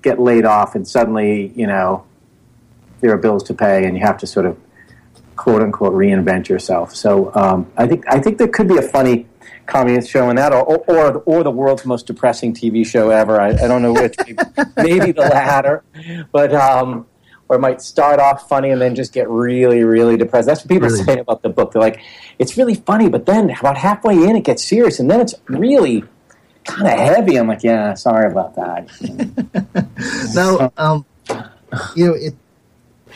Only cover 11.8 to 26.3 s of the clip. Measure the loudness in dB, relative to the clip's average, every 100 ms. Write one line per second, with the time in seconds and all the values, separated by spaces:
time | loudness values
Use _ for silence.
11.8 | -2 -6 -6 -4 -2 -2 -4 -4 -2 -2
12.8 | 0 0 2 2 2 2 2 0 0 0
13.8 | 2 0 0 -4 -8 -6 -6 -4 -4 -2
14.8 | 0 2 0 0 2 2 0 0 0 -2
15.8 | -6 -20 -14 -14 -4 0 2 2 2 2
16.8 | -2 -6 -14 _ _ _ -2 0 0 -2
17.8 | -4 0 2 4 4 2 -2 -2 0 0
18.8 | 0 -2 -6 -4 -4 -2 -2 2 2 4
19.8 | 4 4 4 2 2 0 0 -2 0 0
20.8 | 2 -2 -4 -4 -4 -6 -4 -4 -2 0
21.8 | 0 -2 -14 -20 -12 -6 -4 0 0 -2
22.8 | -2 2 2 0 0 0 0 0 -2 0
23.8 | -2 -2 2 2 4 2 0 -2 -2 2
24.8 | 2 0 0 2 0 -4 -8 -2 2 2
25.8 | 2 0 -6 _ _